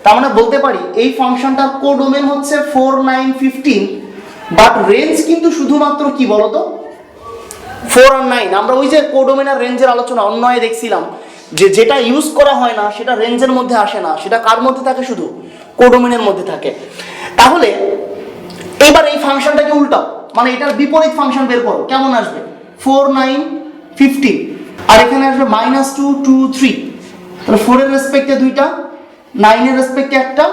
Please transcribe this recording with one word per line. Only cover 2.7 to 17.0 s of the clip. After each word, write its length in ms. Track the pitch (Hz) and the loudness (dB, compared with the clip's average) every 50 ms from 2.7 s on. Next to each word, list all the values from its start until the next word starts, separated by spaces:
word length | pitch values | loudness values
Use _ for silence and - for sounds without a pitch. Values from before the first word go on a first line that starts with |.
ফোর, 200 | - 262 262 269 269 262 269 262 | 0 0 0 2 0 0 0 0
নাইন, 180 | 254 254 262 262 262 - | -2 -2 -2 -2 -2 -2
ফিফটিন, 420 | 269 262 - - - 294 226 196 196 - - - - - - - - - - - - - 170 214 | -2 -4 -4 -2 -2 0 0 0 -2 -4 -8 -12 -14 -16 -18 -18 -18 -18 -20 -18 -12 -2 2 4
but 160 | 220 240 226 214 190 190 | 4 4 4 2 2 2
রেঞ্জ 240 | 214 254 302 320 - - 311 320 | 2 2 2 0 0 -2 0 0
কিন্তু 200 | 330 320 320 330 - - | 0 2 2 0 0 0
শুধুমাত্র 460 | 277 233 285 294 294 294 294 294 294 285 277 - | 0 0 2 2 2 0 -2 -2 -4 -4 -2 -2
কি 60 | 254 202 208 | 0 0 2
বলতো? 260 | 214 214 - - 320 - - - - - - - - - - - - - - - - - - - - - - - - - 233 | 0 0 0 -2 -4 -4 -6 -10 -12 -14 -18 -18 -20 -20 -20 -20 -20 -18 -18 -18 -16 -16 -18 -18 -18 -16 -16 -16 -14 -6 2
ফোর 180 | - 247 262 269 269 262 | 6 8 8 8 6 4
আর 60 | 254 247 247 | 0 0 -2
নাইন। 160 | 247 214 180 185 202 | -2 -2 0 -2 0
আমরা 120 | 208 226 254 262 | 0 0 0 0
ওই 80 | 285 294 | 2 4
যে 60 | 302 302 285 302 262 | 2 2 2 2 0
কোডোমেন 340 | 269 262 262 269 269 277 277 | 0 2 2 2 0 0 -2
আর 60 | 269 262 240 | -2 -2 -2
রেঞ্জের 260 | 247 247 233 262 262 240 | -4 0 2 2 2 2
আলোচনা 280 | 240 240 247 254 233 202 208 | 0 -2 -4 -2 -2 -2 -2
অন্যয়ে 300 | 226 233 240 247 247 240 233 | -2 0 0 0 0 0 -2
দেখছিলাম, 360 | 226 226 - 240 226 196 170 165 - - - - - - - - - 160 156 | -2 -4 -6 -4 -4 -4 -4 -4 -8 -12 -16 -18 -20 -20 -20 -20 -10 0 2
যে 80 | 190 196 196 | 4 4 6
যেটা 200 | 208 226 226 277 269 233 233 | 4 4 4 4 2 2 0
ইউজ 180 | 254 302 302 311 311 294 | 0 0 0 -2 2 4
করা 160 | 285 285 269 254 | 4 4 4 2
হয় 160 | 247 240 226 214 | 0 -2 -2 -2
না 40 | 208 208 208 | -4 -4 -4
সেটা 160 | - 226 254 247 214 | -6 -4 -4 -2 -2
রেঞ্জের 300 | 220 240 247 240 262 262 262 254 | 0 -2 0 0 0 0 0 0
মধ্যে 180 | 247 247 240 220 208 | 0 0 0 0 0
আসে 140 | 208 - 208 180 | 0 -2 -4 -4
না, 60 | - 156 - | -4 -6 -6
সেটা 160 | - 196 233 233 226 | -4 -2 -2 0 2
কার 120 | 220 226 233 247 | 2 0 2 2
মধ্যে 160 | 262 262 262 254 262 | -2 -2 -2 -4 -4
থাকে? 140 | 262 262 254 247 | -4 -4 -4 -6
শুধু 160 | 226 180 160 - - - - - - - - - - - | -6 -8 -8 -10 -10 -14 -18 -20 -20 -20 -20 -16 2 6
কোডোমেনের 420 | 247 247 247 247 247 240 240 233 220 | 6 6 8 6 2 0 0 0 0
মধ্যে 180 | 202 190 190 175 - | 0 -2 -2 -6 -8
থাকে। 180 | 160 151 - 139 110 - - - - - | -8 -6 -6 -8 -8 -8 -16 -18 -16 -16